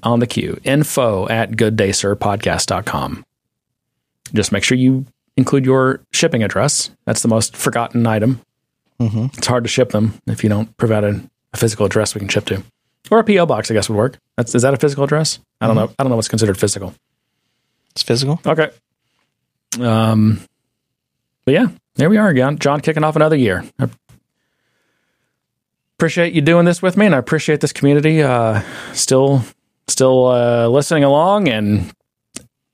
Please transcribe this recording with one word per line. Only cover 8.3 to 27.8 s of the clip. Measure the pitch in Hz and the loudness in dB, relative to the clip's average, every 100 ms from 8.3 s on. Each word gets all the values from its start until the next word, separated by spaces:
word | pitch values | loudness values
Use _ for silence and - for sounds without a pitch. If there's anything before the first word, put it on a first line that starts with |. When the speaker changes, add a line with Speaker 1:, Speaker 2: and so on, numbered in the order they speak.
| 123 _ _ _ _ _ - | -2 _ _ _ _ _ -4
Speaker 2:
Mm-hmm. | 113 107 127 - | -4 -2 -6 -6
Speaker 1:
It's | - | -2
hard | 123 | -2
to | 117 | 0
ship | - 123 | 0 0
them | 107 110 - - | 2 -2 -4 -8
if | 110 | -4
you | 107 | 0
don't | 104 110 - | -2 -4 -4
provide | 117 107 104 | -2 0 0
a, | 101 - _ _ | -4 -8 _ _
a | - | -2
physical | 117 104 101 | -2 0 0
address | 110 107 | 0 -2
we | 104 | -4
can | 98 | -4
ship | - - | -4 -4
to. | 98 - _ _ _ - | -8 -10 _ _ _ 0
Or | 220 | 0
a | |
P | 220 196 | 2 2
O | 165 | 2
box, | 113 - | 0 0
I | 110 | -2
guess, | 95 | 0
would | 104 | 0
work. | 127 - _ - | -2 -4 _ -6
That's, | 117 | -2
is | 123 | 0
that | 127 | 2
a | 139 | 2
physical | 151 139 139 | 0 0 -2
address? | 151 151 - _ - | 0 -2 -6 _ -6
I | 113 | 0
don't | 110 | 0
Speaker 2:
Mm-hmm. | 110 | 0
Speaker 1:
know. | - | -2
I | |
don't | 131 | -2
know | 113 | -2
what's | - | -2
considered | 110 107 92 | -2 0 0
physical. | 101 98 95 - _ _ _ _ _ _ _ _ _ | -2 -4 -10 -16 _ _ _ _ _ _ _ _ _
Speaker 2:
It's | - | -8
physical. | - 120 135 165 - | -2 -2 0 -2 -2
Speaker 1:
Okay. | 156 151 - _ _ _ _ _ _ _ _ - 120 | -2 -2 -6 _ _ _ _ _ _ _ _ -16 -6
Um, | 120 110 113 110 107 107 - _ _ _ _ _ _ _ _ _ | 0 2 2 2 2 0 -6 _ _ _ _ _ _ _ _ _
but | - 151 | 0 2
yeah, | 226 - _ - | 2 -4 _ -2
there | 151 | 2
we | 214 | 4
are | 214 | 4
again. | 131 131 151 | 2 0 0
John | 143 147 | 0 0
kicking | 160 151 | -2 0
off | 156 156 | 0 2
another | 156 156 | 2 4
year. | 117 87 - - | 2 0 -6 -6
I | 123 - _ _ _ _ _ _ _ _ _ _ _ _ _ _ _ _ _ _ _ - | -6 -6 _ _ _ _ _ _ _ _ _ _ _ _ _ _ _ _ _ _ _ -4
appreciate | 160 175 170 | -2 0 0
you | - | 2
doing | 147 170 170 | 2 4 4
this | 170 | 2
with | 185 180 | 0 2
me, | 208 | 2
and | 139 | 2
I | |
appreciate | 113 160 - 151 | 0 -2 0 0
this | 147 | -2
community, | - | 0